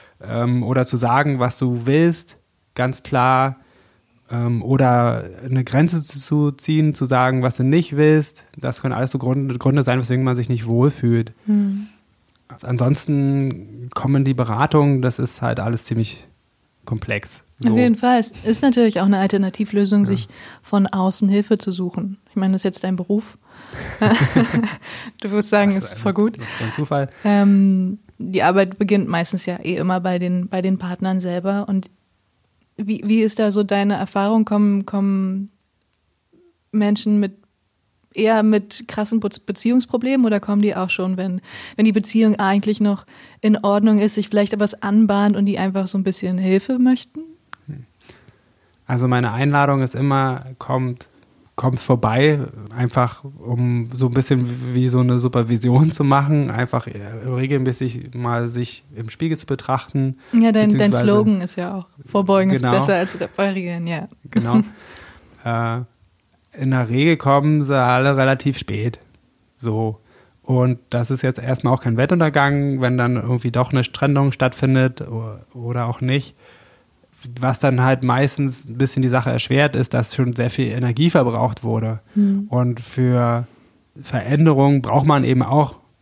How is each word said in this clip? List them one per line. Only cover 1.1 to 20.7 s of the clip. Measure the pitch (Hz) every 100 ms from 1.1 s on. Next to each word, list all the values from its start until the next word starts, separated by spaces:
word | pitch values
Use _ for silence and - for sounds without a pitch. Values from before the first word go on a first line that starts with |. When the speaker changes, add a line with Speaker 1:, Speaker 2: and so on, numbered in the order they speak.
| 127 147 135
Speaker 1:
was | 123 -
du | 131 123 117
willst, | 147 170 160 - - _ _ _
ganz | - 127 131
klar. | - 135 123 131 135 131 _ _ _ _ _ _ _
Ähm, | 120 120 120
oder | 110 135 131 123 120 113 90 90
eine | 131 131
Grenze | 120 131 170 170
zu, | 147 143
zu | - 151 147
ziehen, | 135 - 156 151
zu | 147 131
sagen, | 127 127 131
was | 127 -
du |
nicht | 127 156 165 143
willst. | 151 156 147 - - -
Das | 127 117
können | 135
alles | 113 131
so | 135
Gründe, | 123 131 135 123
Gründe | 135 143
sein, | 131 127
weswegen | 120 127
man | 131 123
sich | 120
nicht | 123 113
wohlfühlt. | 117 139 143 120 117 113 - -
Speaker 2:
Hm. | 208 202 196 208 _ _ _ _ _ - 101
Speaker 1:
Ansonsten | 120 120 123 143 - 143 139 139 135 127 - 120 123
kommen | - 131 139
die | 135
Beratungen, | 127 117 107 147 156 143 135
das | 127 123
ist | 127 -
halt | 120 117
alles | 104 117 -
ziemlich | 117 110 - - _ _ _ _ _
komplex. | - 110 - 104 - - _ -
So. | 240
Speaker 2:
Auf | 220
jeden | 247 226
Fall. | 247 247
Es | 220 -
ist | 214 220
natürlich | 277 240 226 202
auch | 196
eine | 196
Alternativlösung, | 190 202 190 - 208 202 196 202
Speaker 1:
Ja. | 202
Speaker 2:
sich | 196 - - - -
von | -